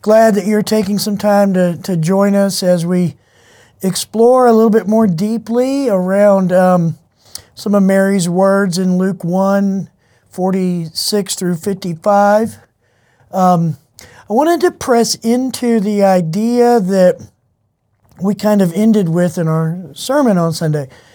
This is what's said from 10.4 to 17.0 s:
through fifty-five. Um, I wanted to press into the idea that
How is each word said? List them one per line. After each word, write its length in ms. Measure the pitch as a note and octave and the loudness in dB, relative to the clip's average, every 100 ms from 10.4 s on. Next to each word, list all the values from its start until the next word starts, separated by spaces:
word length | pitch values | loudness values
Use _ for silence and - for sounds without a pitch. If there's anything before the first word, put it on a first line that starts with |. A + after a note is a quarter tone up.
| F#3 F#3+ F#3 F3+ E3 - - G#3 G3+ - | -4 -2 -2 -4 -8 -8 -4 -4 -4 -6
through 220 | F3+ E3+ | -4 -4
fifty-five. 1000 | G3+ G3 F#3 E3 G#3 G3+ G3+ G#3 A3+ - _ _ _ _ _ _ _ | -4 -6 -8 -4 0 2 2 2 0 -8 _ _ _ _ _ _ _
Um, 440 | F#3 F#3 F3 E3 C#3 _ - | 0 2 2 0 -6 _ -20
I 340 | - - _ | -20 -20 _
wanted 280 | G#3+ D#4 E4+ | -2 0 2
to 100 | F4 | 0
press 440 | - - A#3 A3+ - | -2 0 0 0 -2
into 680 | A3+ A#3+ C4 - A#3+ A3+ | -2 -2 -2 -4 -2 0
the 220 | G3+ G#3 | 0 0
idea 760 | G3 F#3 E3 F3+ A3+ A#3+ A#3+ A#3+ | 2 2 0 -2 -2 2 2 2
that 400 | F3+ G3 | 2 2